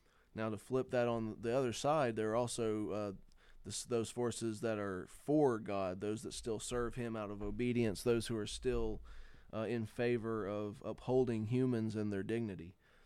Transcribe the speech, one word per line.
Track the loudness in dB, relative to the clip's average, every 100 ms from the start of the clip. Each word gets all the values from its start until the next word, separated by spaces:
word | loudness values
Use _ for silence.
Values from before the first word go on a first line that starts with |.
| _ _ _
Now, | -6 -4
to | -4
flip | -2 -2 2
that | 2 2
on | 2 -2 -4
the | 0 2
other | 2
side, | 0 2 4 2 2
there | 2
are | 2
also, | 0 0 0 0 -2
uh, | -2 -4 -6 -14 -20 -20 -16
this, | -10 -8
those | -2 -2 -2
forces | -2 -2 0 -4 -2
that | -2 0
are | -2 -4 -8
for | -6 2 6 6 4
God, | 0 -2 -2 -2
those | -2 -4
that | -6
still | -6 -4 -4
serve | -4 -2 -2 -4
him | -4 -4
out | -6
of | -4
obedience, | -4 0 2 4 2 2
those | 4 4 2
who | -2
are | -4
still | -2 0 0 0 -4 -8 -14 -14 -18 -10
uh, | -4
in | -2 -2 -2
favor | 0 2 2 0 -2 -2
of | -2 -4 -6
upholding | -8 -6 2 4 4 2 2
humans | 2 4 2 0 0
and | 0
their | 0
dignity. | 0 0 -2 -6 -10 -16 _ -20